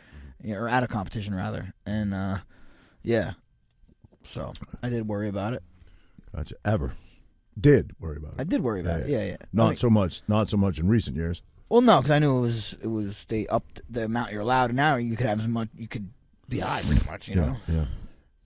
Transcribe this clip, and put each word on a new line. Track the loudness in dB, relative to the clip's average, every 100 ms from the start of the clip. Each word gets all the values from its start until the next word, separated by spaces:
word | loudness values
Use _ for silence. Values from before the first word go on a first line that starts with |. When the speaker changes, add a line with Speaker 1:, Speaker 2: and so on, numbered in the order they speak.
| -20 -20 -20 -14
Speaker 1:
Mm-hmm. | -8
Speaker 2:
you |
know, | -6
or | 0
out | 0
of | 0
competition | -2 -4 -6 -4
rather. | -4 -4 -6 -10 -10 -4
And, | -2 0
uh, | -2 -2 -4 -6 -18 -20 -20 _ _
yeah, | 0 0 0 -8 _ _ _ _ -20 _ -20 _
so | -14 -10 -10 -12 -14 -10
I | -6
did | -4 -4
worry | -4 -4
about | -4 -4
it. | -6 -10 -20 -20 -20 -20 -20 -12
Speaker 1:
Gotcha. | -10 -8 -4
Ever. | 0 0 0 -6 -14 -20 -20 _ _ 2
Did | 6 6 4 -6
worry | -10 -10
about | -8
it. | -6
Speaker 2:
I |
did | -2 -2
worry | 0 -2
about | -2 -2
Speaker 1:
Yeah, | 0
Speaker 2:
it. |
Speaker 1:
yeah. | -2
Speaker 2:
Yeah, | -2
yeah. | -6 -4
Speaker 1:
Not | 2
Speaker 2:
I | 4
mean | 4
Speaker 1:
so | 4
much, | 6 4 -2 0
not | 2 2
so | 2
much | 2 2
in | 2
recent | 2 2 -4
years. | -4 -6 -10 -20 2
Speaker 2:
Well, | 6
no, | 8 6
'cause | 6
I | 4
knew | 4 4
it |
was, | 2 -2 -6 -8
it | -4
was, | -4 -4 -8 -6
they | -4 -2
upped | -2 -4 -12 -10
the | -6
amount | -2 -2 -4
you're | -4
allowed, | 0 2 2
and | 2
now | 2 2
you | 0 -2
could | 0
have | 0
as | 0
much, | -2 -4 -8
you | -10
could | -10 -10 -14 _ _ -8
be | -4
high | -2 -2
pretty | 4 4 4
much, | -4 -2
you | 0
Speaker 1:
Yeah, | 0
Speaker 2:
know? | -2 -2
Speaker 1:
yeah. | 0 0 -4 -12 -18 _ _